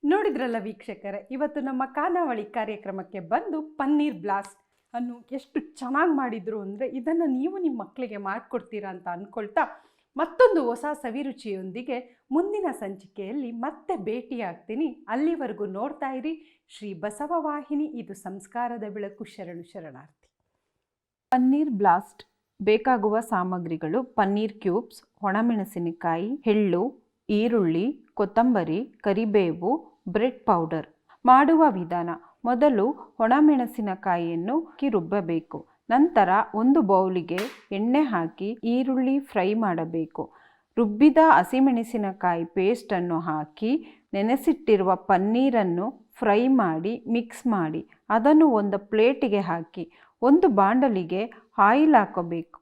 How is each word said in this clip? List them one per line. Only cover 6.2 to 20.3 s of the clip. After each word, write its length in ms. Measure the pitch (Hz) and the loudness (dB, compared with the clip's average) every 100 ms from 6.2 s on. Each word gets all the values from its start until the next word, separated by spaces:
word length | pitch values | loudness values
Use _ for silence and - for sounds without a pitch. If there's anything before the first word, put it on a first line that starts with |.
| 254 220 185 214 | -2 -6 -8 -8
ಅಂದ್ರೆ, 260 | 196 202 262 | -10 -8 -8
ಇದನ್ನ 340 | 262 240 330 330 | -6 -4 0 0
ನೀವು 260 | 254 302 381 | 0 -4 -2
ನಿಮ್ 180 | 339 247 | -4 -4
ಮಕ್ಕಳಿಗೆ 400 | 196 - 247 208 | -10 -10 -10 -8
ಮಾಡ್ಕೊಡ್ತೀರಾ 680 | 196 208 - 240 - 214 196 | -8 -8 -8 -10 -8 -12 -10
ಅಂತ 180 | 185 180 | -12 -10
ಅನ್ಕೊಳ್ತಾ, 560 | 175 202 - 208 208 277 - _ _ _ 262 | -10 -10 -10 -6 -2 -4 -6 _ _ _ -8
ಮತ್ತೊಂದು 440 | 330 - 494 349 | -6 6 6 6
ಹೊಸ 200 | 247 240 294 294 | -2 -4 -6 -8
ಸವಿರುಚಿಯೊಂದಿಗೆ 1000 | 254 233 277 247 226 190 190 190 247 247 254 _ _ | -8 -8 -8 -10 -10 -10 -10 -10 -8 -10 -10 _ _
ಮುಂದಿನ 380 | 285 392 415 359 - | -2 -2 -4 -6 -6
ಸಂಚಿಕೆಯಲ್ಲಿ 720 | 196 190 - - 190 277 247 | -10 -12 -16 -14 -10 -8 -8
ಮತ್ತೆ 420 | 233 262 311 - 339 | -8 -10 -10 -10 -8
ಭೇಟಿಯಾಗ್ತೀನಿ. 840 | 196 233 240 247 196 170 - 233 311 247 - | -6 -8 -8 -8 -8 -10 -10 -6 -6 -6 -8
ಅಲ್ಲಿವರೆಗೂ 580 | 233 311 330 254 190 208 | -4 -2 -2 -6 -6 -8
ನೋಡ್ತಾ 420 | 190 262 294 269 | -6 -8 -8 -8
ಇರಿ 220 | 262 302 320 _ _ _ | -6 -8 -10 _ _ _
ಶ್ರೀ 200 | - 208 | -16 -14
ಬಸವ 380 | 180 202 240 294 339 | -10 -10 -8 -6 -4
ವಾಹಿನಿ, 460 | 294 294 - 294 311 | -4 -8 -6 -6 -4
ಇದು 200 | 247 - | -8 -14
ಸಂಸ್ಕಾರದ 720 | 196 185 190 185 240 240 233 208 | -14 -14 -14 -12 -8 -8 -8 -10
ಬೆಳಕು. 360 | 202 202 202 | -10 -12 -12
ಶರಣು 400 | 220 - 180 170 | -18 -14 -14 -14
ಶರಣಾರ್ಥಿ. 640 | 170 202 160 131 156 _ _ | -16 -16 -16 -20 -20 _ _